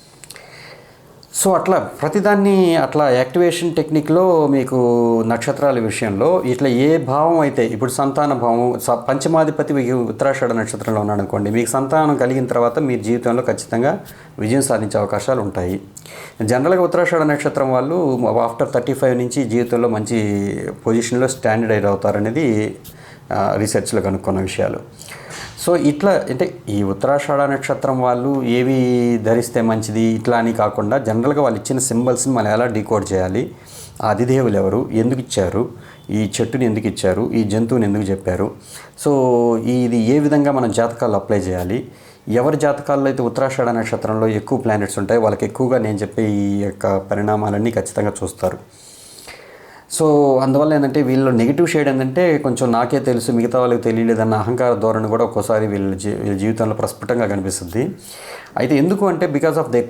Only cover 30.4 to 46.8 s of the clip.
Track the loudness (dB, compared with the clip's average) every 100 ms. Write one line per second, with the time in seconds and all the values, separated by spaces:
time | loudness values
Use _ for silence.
30.4 | 2 0 0 0 0 0 0 0 0 2
31.4 | 0 0 -2 -2 -2 0 0 0 0 0
32.4 | 0 0 0 -2 -2 -2 0 -2 -2 -2
33.4 | -4 -10 -20 -20 -18 -6 -2 0 2 2
34.4 | 2 2 0 0 -2 0 0 -2 -4 -2
35.4 | 0 0 -4 -6 -20 -20 -6 -4 -2 -2
36.4 | -2 0 0 0 -4 -2 0 0 0 0
37.4 | 0 0 0 0 0 0 -2 -2 -2 -2
38.4 | -2 -6 -18 -20 -20 -6 0 2 4 4
39.4 | 4 2 0 0 2 2 2 2 4 2
40.4 | 2 2 0 0 0 0 -2 -2 0 -2
41.4 | 0 -4 -4 -4 -6 -16 -20 -14 -2 0
42.4 | 2 2 0 0 -2 0 0 0 -2 -2
43.4 | -2 0 0 0 -2 -4 -2 0 0 0
44.4 | -2 -2 0 0 -2 -4 0 2 2 0
45.4 | -4 -2 0 0 0 -2 -4 -2 0 0
46.4 | 0 0 -2 -2